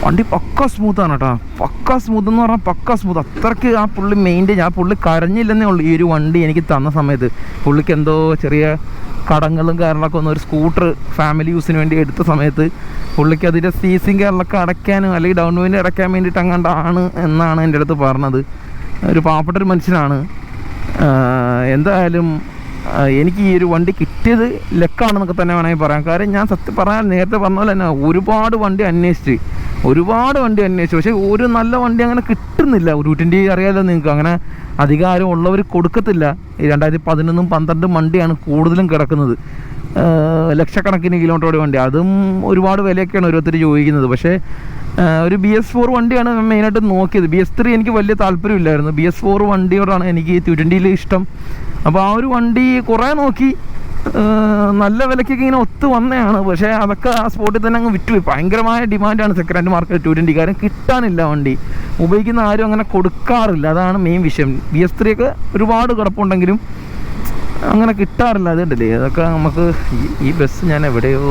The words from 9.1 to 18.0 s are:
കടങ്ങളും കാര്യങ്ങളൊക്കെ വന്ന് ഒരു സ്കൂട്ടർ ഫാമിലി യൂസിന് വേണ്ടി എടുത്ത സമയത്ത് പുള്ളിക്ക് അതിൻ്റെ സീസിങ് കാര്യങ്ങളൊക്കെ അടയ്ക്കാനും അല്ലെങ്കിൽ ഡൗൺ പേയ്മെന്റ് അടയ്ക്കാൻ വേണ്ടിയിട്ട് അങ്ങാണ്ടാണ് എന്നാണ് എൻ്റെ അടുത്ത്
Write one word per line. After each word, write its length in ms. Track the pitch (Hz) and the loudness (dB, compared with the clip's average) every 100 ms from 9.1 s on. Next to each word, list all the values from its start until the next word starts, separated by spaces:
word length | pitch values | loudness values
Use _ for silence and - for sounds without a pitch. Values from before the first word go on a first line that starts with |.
| - - | -4 0
കടങ്ങളും 460 | 156 156 165 165 165 | 2 2 0 0 0
കാര്യങ്ങളൊക്കെ 380 | 165 156 160 160 | 0 0 -2 -2
വന്ന് 140 | 156 | -2
ഒരു 80 | 156 | -2
സ്കൂട്ടർ 400 | - 156 160 160 175 143 - - | -2 0 0 2 0 -2 -4 -2
ഫാമിലി 340 | 151 151 156 170 | 0 0 0 -2
യൂസിന് 220 | 156 160 | 0 0
വേണ്ടി 180 | 156 156 | 2 2
എടുത്ത 180 | 147 135 170 | 0 0 0
സമയത്ത് 360 | 151 147 147 156 - - - - - | 2 0 0 -2 -2 -8 -6 -4 0
പുള്ളിക്ക് 300 | 151 160 180 | 2 2 0
അതിൻ്റെ 220 | 165 175 175 | 0 0 0
സീസിങ് 400 | 190 185 196 196 | 0 0 2 2
കാര്യങ്ങളൊക്കെ 360 | 202 185 180 202 | 2 0 -2 -2
അടയ്ക്കാനും 560 | 175 180 - 196 190 180 | -2 -4 -2 0 0 0
അല്ലെങ്കിൽ 220 | 170 185 | 0 0
ഡൗൺ 160 | 170 175 | 0 0
പേയ്മെന്റ് 240 | 180 196 | 0 0
അടയ്ക്കാൻ 280 | 180 185 185 185 | 0 0 -2 0
വേണ്ടിയിട്ട് 240 | 185 185 | 0 0
അങ്ങാണ്ടാണ് 640 | 180 175 170 165 165 175 180 - 165 | 0 0 0 0 0 0 -2 -2 -2
എന്നാണ് 340 | 156 165 160 160 | 0 2 2 2
എൻ്റെ 120 | 147 | 0
അടുത്ത് 160 | 147 156 | 0 0